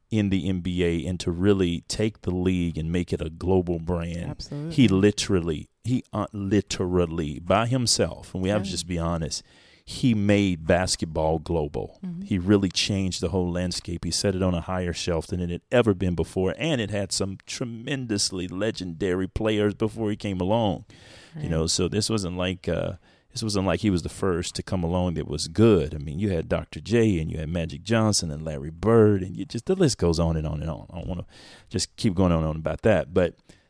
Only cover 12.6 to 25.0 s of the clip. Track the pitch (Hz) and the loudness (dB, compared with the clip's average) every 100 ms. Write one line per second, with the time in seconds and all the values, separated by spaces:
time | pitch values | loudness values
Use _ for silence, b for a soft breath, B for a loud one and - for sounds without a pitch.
12.6 | 95 - - 98 95 - 87 95 90 87 | 4 0 -2 0 -2 -2 -2 0 0 -2
13.6 | 90 - - 85 85 - 101 92 92 87 | -2 -4 -6 -6 -4 -2 0 2 2 0
14.6 | 92 92 87 82 - 80 - 90 87 87 | -2 -4 -4 -4 -2 -2 -2 -4 -4 -6
15.6 | - 123 113 92 92 85 - 95 92 - | 0 4 4 2 0 0 -2 0 -2 -2
16.6 | 156 131 98 104 98 - 98 95 - - | -2 -2 -2 -4 -2 -2 -4 -6 -10 -8
17.6 | 123 113 123 135 120 101 - 92 90 92 | -8 -8 -6 -6 -2 0 0 -4 -6 -2
18.6 | 110 - 92 80 95 92 92 - 110 107 | -2 -2 -8 -2 0 0 -2 -2 0 2
19.6 | 104 - 107 113 104 101 104 92 92 117 | 2 2 -2 -2 -4 -2 -4 -2 0 2
20.6 | 107 78 - B B B B 160 82 80 | 2 -2 -8 B B B B -8 -2 0
21.6 | 80 - 90 107 104 110 90 90 92 90 | 0 0 0 0 0 -2 -2 -4 -4 -4
22.6 | - 85 85 90 b b b - 110 98 | -4 -4 -4 -8 b b b -8 -2 0
23.6 | 95 85 107 87 87 - 98 85 - - | 0 2 2 0 -2 -2 -2 0 -4 -8
24.6 | - 92 82 90 | -4 -2 0 0